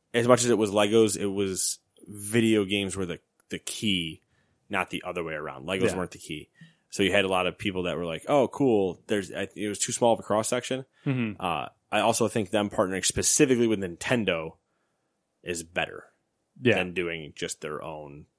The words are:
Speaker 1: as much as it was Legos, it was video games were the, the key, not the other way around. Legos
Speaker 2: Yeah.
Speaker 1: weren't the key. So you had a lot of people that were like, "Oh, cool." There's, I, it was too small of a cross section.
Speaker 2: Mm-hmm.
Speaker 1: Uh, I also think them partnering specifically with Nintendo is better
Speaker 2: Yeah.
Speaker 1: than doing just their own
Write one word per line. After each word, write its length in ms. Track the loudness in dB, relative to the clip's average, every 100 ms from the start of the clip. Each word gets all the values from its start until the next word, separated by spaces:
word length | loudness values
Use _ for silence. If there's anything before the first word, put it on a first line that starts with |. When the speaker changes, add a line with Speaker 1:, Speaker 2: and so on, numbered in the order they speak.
| _
Speaker 1:
as 140 | 0 6
much 160 | 6
as 60 | 6
it 80 | 4
was 120 | 4
Legos, 460 | 2 4 6 4 2
it 100 | -2
was 520 | -2 -2 -2 -4 -4 _ _ -16
video 560 | -12 -2 2 4 4
games 320 | 2 0 -2 -4
were 100 | -6
the, 120 | -8 _ _ -12
the 80 | -10
key, 640 | -8 -4 0 0 -2 -10 _ _ _ _ -6
not 200 | -4 -2
the 120 | -4
other 180 | -6 -6
way 120 | -6
around. 320 | -6 -8 -10 -6
Legos 240 | 0 2
Speaker 2:
Yeah. 60 | 0
Speaker 1:
weren't 160 | -4
the 60 | -8
key. 300 | -12 -12 -14 _ -20 _ _
So 120 | 0
you 80 | 2
had 140 | 4
a 40 | 2
lot 200 | 0 0
of 100 | -4
people 240 | -4 -4
that 120 | -4 -4
were 80 |
like, 200 | -4 -6 0
"Oh, 180 | 2 2
cool." 560 | 2 2 4 2 -2 -4
There's, 240 | -4 -4
I, 160 | -6 -8 -6
it 120 | -6
was 120 | -4
too 100 | -4
small 220 | 2 2
of 80 | 2
a 20 |
cross 260 | 0 -2 0
section. 360 | -2 -4 -6 -8 _
Speaker 2:
Mm-hmm. 400 | -4 -2 -2 -4
Speaker 1:
Uh, 220 | -4 -4 -6 -12 _
I 100 | 2
also 280 | 2 4 2
think 220 | 0 0
them 200 | 0 0
partnering 340 | 0 0 0
specifically 640 | -2 0 2 4 4 4 4
with 140 | 2
Nintendo 720 | -2 -6 -2 0 0 -2 -4 -12 _ _ _ _ _ _ _ _
is 220 | -8 -8
better 400 | -6 -4 -4 -6 -18 _ _ _ _ -2
Speaker 2:
Yeah. 140 | 2 2
Speaker 1:
than 180 | 0
doing 380 | -4 -4 -6 -10
just 260 | -10 -10 -8
their 200 | -8 -8
own 440 | -10 -12 -14 -16 -20